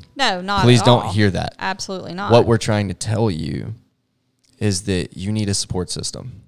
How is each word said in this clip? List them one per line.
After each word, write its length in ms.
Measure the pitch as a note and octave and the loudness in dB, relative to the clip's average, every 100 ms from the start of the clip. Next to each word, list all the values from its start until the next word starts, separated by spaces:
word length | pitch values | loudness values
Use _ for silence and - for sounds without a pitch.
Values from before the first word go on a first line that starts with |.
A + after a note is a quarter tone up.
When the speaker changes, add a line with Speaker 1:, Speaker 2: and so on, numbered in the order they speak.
| - | -18
Speaker 1:
No, 260 | - B3+ F#3 | -2 -2 -2
not 220 | F#3 G3+ | -2 2
Speaker 2:
Please 180 | B2 B2 | 6 6
Speaker 1:
at 60 | - | 6
Speaker 2:
don't 200 | A#2+ G#2+ | 4 2
Speaker 1:
all. 60 | |
Speaker 2:
hear 160 | G2+ G#2 | 2 2
that. 260 | F2 - - | 0 -6 -6
Speaker 1:
Absolutely 560 | F#3+ G3 - F#3 G2+ | -8 -6 -8 -10 -10
not. 160 | F3 G#3 | -8 4
Speaker 2:
What 160 | A#2+ A2+ | 4 6
we're 120 | A2+ | 2
trying 280 | - G#2 G2+ | 2 0 -2
to 60 | |
tell 340 | F2+ G#2 G#2 A2+ | -6 -4 -2 0
you 460 | D#2+ E2 D2+ A1 A2 _ _ _ _ _ _ _ _ | -2 -4 -6 -8 -14 _ _ _ _ _ _ _ _
is 220 | G#2 F#2 | -2 -2
that 340 | G2+ F#2 - C2+ | -2 -4 -4 -8
you 160 | F#2+ | -4
need 160 | G#2+ G2+ | -2 -2
a 60 | |
support 360 | F#2+ - F#2 F2 | -2 -4 -6 -6
system. 520 | - - - - - | -8 -8 -10 -14 -18